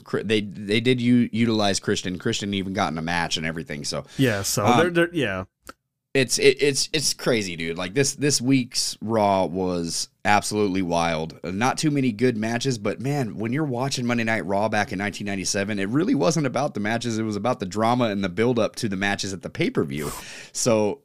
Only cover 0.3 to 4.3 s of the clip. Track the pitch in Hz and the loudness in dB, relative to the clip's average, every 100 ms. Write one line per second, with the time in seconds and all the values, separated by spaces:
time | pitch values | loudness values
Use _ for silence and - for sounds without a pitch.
0.3 | 107 104 87 101 110 117 131 120 123 117 | 0 0 -6 0 2 4 2 4 4 4
1.3 | 110 117 110 101 95 - 101 95 92 117 | 2 2 4 2 0 0 -2 -2 -4 -4
2.3 | 110 104 98 95 95 92 80 80 87 80 | -2 -2 -2 -2 -2 -2 -2 -2 -2 -2
3.3 | 90 80 82 73 73 71 76 69 - 131 | -2 -4 -6 -8 -8 -6 -8 -8 -2 0